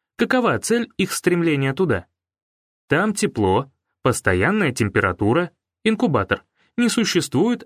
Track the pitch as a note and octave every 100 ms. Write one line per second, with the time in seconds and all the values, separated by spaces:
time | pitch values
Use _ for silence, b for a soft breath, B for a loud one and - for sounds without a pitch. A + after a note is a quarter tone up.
0 | _ - A#3 B3+ A3+ A2+ - A#3+ - -
1 | F#3+ - E3+ F3 E3 C#3+ C3+ C3+ F3 F#2+
2 | - _ _ _ _ _ _ _ _ D3
3 | G#3+ G#3 G#3 A#2 G2 G2+ C#3+ _ _ _
4 | C3 - G#2 F#2 B2+ G#3+ D#3 B2+ G#2 G#2+
5 | F#2+ E2+ G#2 D3+ F3 - _ _ A3 G#3+
6 | A#3 A#2+ F#2+ G2 - _ _ - A#3+ A#3+
7 | G3+ E3+ - C#3 A3 A#3+